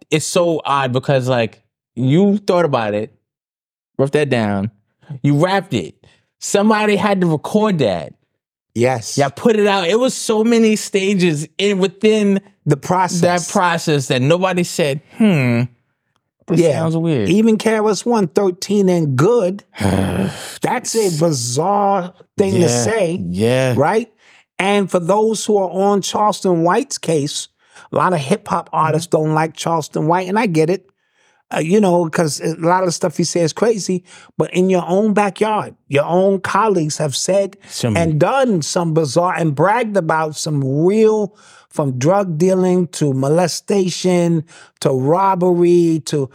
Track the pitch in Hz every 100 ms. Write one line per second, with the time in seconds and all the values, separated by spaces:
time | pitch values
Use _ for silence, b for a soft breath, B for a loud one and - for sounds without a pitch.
0 | - - - 185 170 160 - 139 131 127
1 | 123 135 123 123 113 - _ _ _ -
2 | 127 156 202 202 - 180 165 127 107 104
3 | 110 _ _ _ _ _ _ _ _ -
4 | 135 151 147 123 104 101 104 - _ _
5 | B 135 147 143 180 196 190 113 78 -
6 | b b b b - 202 214 214 214 202
7 | 208 190 180 156 - 214 214 175 117 87
8 | 71 - _ _ _ _ _ 110 120 127
9 | - - 143 - 240 214 202 196 170 214
10 | 254 - - 214 220 233 226 214 - 196
11 | 190 202 175 147 156 - 196 196 190 185
12 | 214 214 202 196 b b 151 147 - 185
13 | 180 180 175 175 170 208 175 170 170 147
14 | 127 131 131 175 185 180 175 - 165 170
15 | - - 214 160 123 120 123 _ _ _
16 | _ _ _ _ - 165 160 147 160 165
17 | 165 143 101 208 220 214 - 220 214 202
18 | 240 226 185 - 196 180 - 208 190 175
19 | 151 127 175 240 180 202 - - 196 95
20 | 190 185 190 B B B - 240 - 226
21 | 208 151 170 139 117 127 175 202 196 196
22 | 175 - _ - 196 214 - 240 208 220
23 | 175 170 87 90 113 127 131 120 151 220
24 | 240 _ b b b - 190 202 190 180
25 | 170 208 220 214 - 208 185 175 202 202
26 | - - 214 - 196 170 170 220 285 -
27 | - 160 147 - - B B B B -
28 | 165 175 131 - - 170 165 160 156 156
29 | 170 165 156 156 160 - 160 165 147 156
30 | 156 175 185 208 214 156 160 190 _ _
31 | _ _ _ _ - - 156 208 196 175
32 | 170 165 165 135 175 165 165 180 185 -
33 | 180 - 170 175 165 - 220 220 - 180
34 | B B B B 160 180 185 185 160 190
35 | 220 202 208 - 214 214 117 - - 139
36 | 160 175 196 196 - 190 220 185 156 -
37 | 156 123 - 196 196 - - - 123 107
38 | 165 151 180 262 262 185 - 185 170 156
39 | 151 160 175 160 165 139 180 226 233 196
40 | 160 160 160 151 160 147 131 139 175 214
41 | 220 220 202 b b b b - 143 127
42 | 143 196 190 151 185 185 185 180 180 -
43 | 147 135 135 165 175 - - 202 185 -
44 | 185 175 170 165 151 B B B 147 131
45 | 135 175 196 185 180 175 175 175 170 160
46 | - 151 131